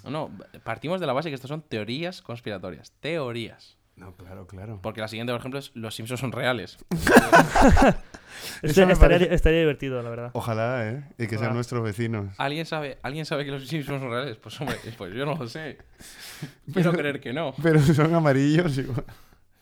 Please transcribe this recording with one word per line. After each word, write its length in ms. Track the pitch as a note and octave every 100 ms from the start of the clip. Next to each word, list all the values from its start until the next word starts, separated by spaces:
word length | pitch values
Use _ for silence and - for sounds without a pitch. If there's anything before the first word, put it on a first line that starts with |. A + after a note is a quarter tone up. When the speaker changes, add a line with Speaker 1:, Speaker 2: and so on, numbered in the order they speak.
Speaker 1:
No, 60 | -
no, 200 | D3 B2+ G2 - -
partimos 380 | - A2+ C#3+ F#3
de 60 | D#3+
la 60 |
base 160 | B2+ E3
que 40 |
estas 140 | C3+ B2
son 140 | D3+
teorías 580 | - A2+ G#2 C3 E3+ F3+
conspiratorias. 720 | - A#2 A#2 G2 F#2 D#2+ - _
Teorías. 760 | C#3+ E3 B2+ A#2 A2 - - _ _ _
Speaker 2:
No, 200 | F#2+ F2+
claro, 300 | F#2 F#2+ F#2
claro. 320 | F#2+ G#2 G#2
Speaker 1:
Porque 180 | G2+ A2
la 60 | G#2+
siguiente, 240 | A2 A#2+
por 60 | A#2+
ejemplo, 200 | C3 C#3
es 100 | C3+ A#2+
los 180 | A2
Simpsons 240 | - A2+ B2
son 120 | C3
reales. 460 | A2+ C3 B2+ F2+ - -
Speaker 3:
<laughs> 0 |
Speaker 2:
Eso 1800 | E3 - A#3+ - E4+ - - C4 - C4 F3 - - - - - - D#3
Speaker 3:
Estaría, 200 | D3+ F#3
Speaker 2:
me 60 |
Speaker 3:
estaría, 220 | E3+ - F3
Speaker 2:
parece 160 | F3
Speaker 3:
estaría 260 | E3+ E3 E3
divertido, 420 | D#3+ C3+ C3+ B2+
la 80 | A#2
verdad. 200 | A#2 A#2+
Speaker 2:
Ojalá, 540 | A#2+ A2+ A2 A2+ B2+ G#2+
¿eh? 140 | C3 C#3 -
Y 60 |
que 40 | A#2
sean 60 | G#2+
Speaker 3:
Ojalá. 120 | A2+
Speaker 2:
nuestros 300 | A#2 A#2+ B2
vecinos. 500 | A2+ G2+ A#2 A2+ G2+ G2
Speaker 1:
¿Alguien 280 | C#3 D3 D#3+
sabe, 320 | D#3+ C#3+ -
alguien 220 | B2 D3+ D3+
sabe 180 | D#3
que 80 | C#3+
los 140 | C#3 C3
Simpsons 320 | D#3+ C#3 C#3+
son 80 | C3
reales? 260 | A#2 C#3 A2
Pues, 220 | G#2+ -
hombre, 160 | C#3+ A2+ - A2+
pues 160 | F2+
yo 100 | G#2+
no 120 | C#3+ D#3
lo 100 | A#2
sé. 320 | D#3+ D#3 - - _ - -
Speaker 2:
<laughs> 480 | - - C#3+ - -
Speaker 1:
Quiero 180 | E3 E3+
Speaker 2:
Pero 20 |
Speaker 1:
creer 280 | E3+ D3 C#3
que 120 | B2
no. 220 | C3+ D#3 B2
Speaker 2:
pero 180 | D#3+ D#3
son 320 | C#3 D3 D#3
amarillos 600 | E3+ D#3 C3+ C#3+ D#3 F3 C3+
igual. 260 | C3+ A#2+ - - - _ _ _